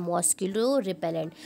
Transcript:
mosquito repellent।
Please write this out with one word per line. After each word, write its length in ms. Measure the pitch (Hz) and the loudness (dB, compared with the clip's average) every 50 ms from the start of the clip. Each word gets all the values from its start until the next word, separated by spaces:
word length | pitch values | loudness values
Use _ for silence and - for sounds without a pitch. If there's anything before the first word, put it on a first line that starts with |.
| 175 170 | 0 0
mosquito 720 | 175 175 175 - - - 190 190 196 220 226 254 277 269 | 2 2 2 2 2 0 -2 -2 0 2 2 2 2 2
repellent। 500 | 196 190 180 - 175 165 165 160 156 165 - - - | 2 0 -2 -2 -2 -2 0 -2 -2 -4 -6 -12 -16